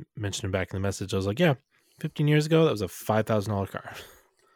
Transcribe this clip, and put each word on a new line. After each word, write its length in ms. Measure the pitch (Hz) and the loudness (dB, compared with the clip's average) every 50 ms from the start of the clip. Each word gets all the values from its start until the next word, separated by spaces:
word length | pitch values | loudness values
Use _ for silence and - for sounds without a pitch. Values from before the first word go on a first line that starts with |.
| - _ - | -20 _ -10
mentioned 340 | - 104 101 92 - - 95 | -6 -6 -6 -6 -4 -4 -2
it 20 | |
back 180 | 92 95 92 - | -2 -2 -2 -2
in 40 | - | -4
the 40 | 95 | -4
message. 320 | 98 98 95 - 101 92 | -2 -2 -2 -4 -6 -2
I 40 | - | -2
was 100 | 95 95 | -2 0
like, 140 | 101 101 - | -2 0 2
"Yeah, 140 | 180 165 131 - _ _ _ _ _ _ _ - | 2 2 2 0 _ _ _ _ _ _ _ -10
fifteen 280 | - 156 - - 151 147 | -10 -8 -2 0 2 4
years 180 | 151 151 151 | 4 4 4
ago, 180 | 156 160 160 160 | 4 4 4 4
that 60 | 151 | 4
was 120 | 113 104 | 2 0
a 60 | 107 107 | -4 -6
five 380 | - - - - 107 110 107 | -6 -8 -2 2 2 2 2
thousand 260 | - 113 107 98 107 | 2 0 0 0 0
dollar 140 | 104 98 95 | -2 -2 -2
car." 280 | - - - - - - - - - - - _ _ _ _ _ _ _ | -4 -6 -10 -12 -12 -16 -16 -18 -18 -20 -20 _ _ _ _ _ _ _